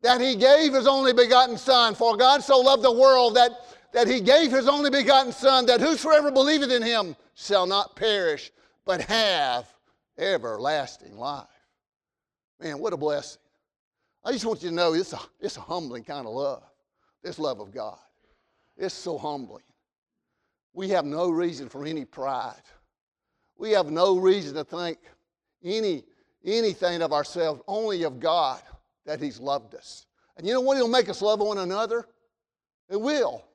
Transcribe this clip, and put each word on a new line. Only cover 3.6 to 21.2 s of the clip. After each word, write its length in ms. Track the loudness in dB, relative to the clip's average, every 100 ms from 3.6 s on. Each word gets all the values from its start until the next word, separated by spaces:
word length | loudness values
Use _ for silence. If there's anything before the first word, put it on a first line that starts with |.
| -20 -20 _
that 140 | 0 2
he 120 | 0
gave 320 | 4 4 4
his 160 | 0 0
only 220 | 0 0
begotten 420 | 0 4 4 4
Son, 340 | 0 2 4 4
that 120 | 2
whosoever 520 | 2 -2 2 2 4
believeth 400 | 2 2 2 0
in 100 | -2
him 340 | 0 -2 -4 -10 _ _
shall 320 | -2 0 0
not 280 | -2 -4 -4
perish, 560 | -2 0 -2 -4 -10 _ _ _
but 180 | -6 -6
have 680 | -2 0 0 0 -2 -4 -8 _ _ _ _ -8
everlasting 1000 | -4 -4 -4 -6 -4 -4 -6 -14 -20 -14
life." 280 | -12 -12 -16 _ _ _ _ _ _ _ _ _ _ _
Man, 200 | -12 -8
what 140 | -6
a 40 | -4
blessing. 440 | -4 -4 -8 -20 _ _ _ _ _ _ _ _
I 80 | -6
just 140 | -6 -4
want 160 | -6
you 60 | -6
to 60 | -2
know 180 | 0
it's 200 | 0 -4
a, 60 | -10 -16 _
it's 180 | -12 -12
a 40 |
humbling 420 | -10 -10 -10 -14
kind 240 | -14 -14 -10
of 60 |
love, 300 | -8 -6 -8 _ _ _ _ _ _
this 160 | -18 -8
love 200 | -6 -6
of 120 | -12
God. 260 | -14 -14 -16 _ _ _ _ _ _ _ _
It's 160 | -12
so 240 | -10 -10 -10
humbling. 460 | -8 -10 -14 -20 _ _ _ _ _ _ _ _ _ _ _
We 160 | -12 -4
have 160 | -2 -2
no 240 | -4